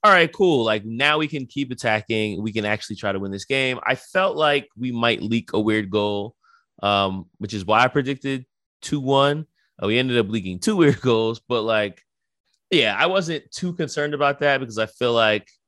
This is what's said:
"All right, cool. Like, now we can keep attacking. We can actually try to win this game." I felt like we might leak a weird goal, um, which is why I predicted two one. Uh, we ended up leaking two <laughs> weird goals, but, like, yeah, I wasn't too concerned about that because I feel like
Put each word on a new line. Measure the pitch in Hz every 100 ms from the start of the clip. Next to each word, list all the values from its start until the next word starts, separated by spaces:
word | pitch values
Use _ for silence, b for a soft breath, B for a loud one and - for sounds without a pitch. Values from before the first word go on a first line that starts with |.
"All | 214
right, | 185 160
cool. | - 190 143 110
Like, | 107 110
now | 117 143 151
we | 151
can | 151 123
keep | - 135
attacking. | 123 120 107 - 113 107 92
We | 107
can | 107 104
actually | 107 - 104
try | 104
to | 98
win | 98
this | 98 -
game." | 135 131 127 -
I | 131
felt | - 185 190 151
like | 151 147 143 -
we | 127
might | 120 117 110
leak | 107 117 -
a | 101
weird | 110 107 98
goal, | 104 104 101 104 _ b b b _
um, | 101 101 98 95 87 _
which | 101
is | 107 92
why | 107
I | 127
predicted | 147 131 139 139 135 127 _ _ _
two | - 147
one. | 131 139 139 147 156 _ _ -
Uh, | 98
we | 117
ended | 127 120
up | 101
leaking | 110 92 90
two | - 208
<laughs> |
weird | 151 127
goals, | 127 113 113 117 _
but, | 120
like, | 110 110 104 90 _ _ _ _ _ _ _
yeah, | 160 113 98
I | 165
wasn't | 190 165 160 _
too | - 180
concerned | 175 151 - 147
about | 147 143 139
that | 147 135
because | 123 110
I | 110
feel | - 123
like | 117 110 107 - _